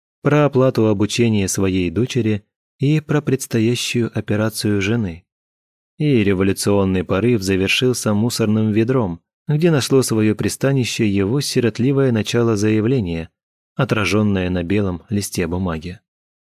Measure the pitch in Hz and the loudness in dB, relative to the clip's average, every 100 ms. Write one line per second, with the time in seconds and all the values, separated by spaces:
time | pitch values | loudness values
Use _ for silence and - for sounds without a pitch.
0 | _ _ 139 147 143 127 131 120 110 101 | _ _ 0 2 2 2 2 2 2 2
1 | 104 - 117 107 95 - 95 92 90 87 | 0 0 2 2 0 -2 0 0 0 -2
2 | 127 123 110 104 - _ _ _ 135 156 | -2 -2 -2 -4 -8 _ _ _ 0 0
3 | - 147 143 131 - 117 113 120 - 120 | 0 -2 0 -2 -2 0 0 0 -2 -2
4 | 113 113 - 104 110 - 107 101 95 117 | -2 -4 -4 -2 -2 -2 -2 0 0 -2
5 | 98 80 _ _ _ _ _ _ _ - | -4 -8 _ _ _ _ _ _ _ -4
6 | 151 120 98 92 98 95 104 101 95 92 | 2 2 2 2 0 0 0 2 2 0
7 | 85 95 117 113 95 95 95 - 127 120 | -2 0 2 0 0 0 0 0 0 0
8 | 113 104 117 - 110 110 110 104 113 131 | -2 0 0 0 0 2 2 0 0 0
9 | 98 82 _ _ - 151 170 147 - 135 | -2 -6 _ _ -4 0 2 2 2 2
10 | - 110 107 104 101 - 135 139 113 - | 2 2 2 0 -2 -2 0 0 0 -2
11 | 110 98 98 143 - 131 117 - 127 139 | 0 0 0 -2 -2 0 0 0 0 2
12 | 131 110 104 117 117 104 107 110 110 135 | 2 0 0 0 2 2 2 2 2 0
13 | 90 82 82 _ _ _ _ - 135 110 | -2 -6 -8 _ _ _ _ -4 -2 0
14 | 92 104 104 98 90 90 85 101 98 85 | 0 0 2 0 -2 -2 -2 -2 -2 -6
15 | - 101 - - 85 90 90 80 87 90 | -6 -6 -4 -4 -4 -4 -4 -6 -10 -16
16 | _ _ _ _ _ | _ _ _ _ _